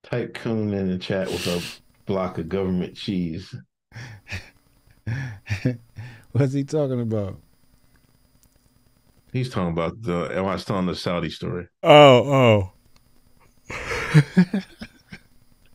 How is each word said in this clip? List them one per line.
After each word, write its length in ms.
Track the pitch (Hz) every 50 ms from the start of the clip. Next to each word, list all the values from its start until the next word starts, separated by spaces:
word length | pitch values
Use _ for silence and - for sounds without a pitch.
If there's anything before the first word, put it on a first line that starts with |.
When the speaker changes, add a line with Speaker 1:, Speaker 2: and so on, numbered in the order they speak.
Speaker 1:
Type 320 | - - 127 120 117 - -
coon 380 | - - 123 113 110 107 104
in 160 | 101 98 95 92
the 100 | 92 90
chat 300 | - - 104 95 92 90
with 180 | 90 90 -
a 160 | 95 87 87 82 - - - _ _ _ _ _
block 320 | - 98 95 92 90 - 90
of 100 | 82 80
government 480 | 95 98 95 92 92 90 85 - -
cheese. 580 | - - - 101 90 87 82 78 - 92 - - - - _ _ _ _ _
Speaker 2:
<laughs> 20 | - 113 123 120 110 98 - - 95 92 - - _ _ _ _ _ _ _ _ _ _ _ 110 120 135 135 123 104 98 - - 104 95 - 127 120 117 - - - - 113 - - - - -
What's 220 | - 123 143 131 139
he 100 | 139 139
talking 380 | 139 151 156 147 131 131 120
about? 360 | 120 110 110 107 101 95 - - - _ _ _ _ _ _ _ _ _ _ _ _ _ _ _ _ _ _ _ _ _ _ _ _ _ _ _ _ _ _ _ _ _ _ _ _ _
Speaker 1:
He's 180 | - 131 123 131
talking 220 | - 101 90 85
about 280 | 82 82 82 82 - 113
the, 300 | 110 87 87 85 80 - -
I 60 | 90
was 240 | 95 95 90 90 -
telling 220 | - 110 95 90
the 100 | 87 78
Saudi 340 | - - 95 87 85 82 78
story. 380 | - - 90 87 90 90 87 - _ _
Speaker 2:
Oh, 500 | - - 147 147 147 139 127 120 104 143
oh. 400 | 139 135 127 117 107 101 92 - - _ _ - - - _ _ _ _ _ _ - _ - _ _ _ _ -
<laughs> 960 | - - - - - - - - - 151 139 - - 185 180 - - 190 - - - - - - - _ _ _ - - - _ _ - - - - _ _ -